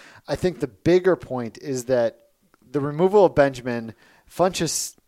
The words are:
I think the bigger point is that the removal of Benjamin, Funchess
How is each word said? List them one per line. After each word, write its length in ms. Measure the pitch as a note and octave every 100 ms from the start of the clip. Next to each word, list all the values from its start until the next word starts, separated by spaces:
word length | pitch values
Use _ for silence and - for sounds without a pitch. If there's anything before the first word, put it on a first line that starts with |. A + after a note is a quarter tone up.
| - - -
I 80 | C#3+
think 240 | F3+ -
the 80 | C3+
bigger 480 | - D#3+ F3+ F#3 E3
point 420 | - B2+ A#2 -
is 280 | D3+ B2+ A#2
that 340 | B2+ A#2 - _ _ _ _ _
the 80 | D3
removal 440 | C#3+ D3 F#3+ G#3 E3+
of 80 |
Benjamin, 640 | D3 C#3 B2 B2 A#2+ A2+ - _ _ _
Funchess 680 | - F3+ E3+ D#3+ - - -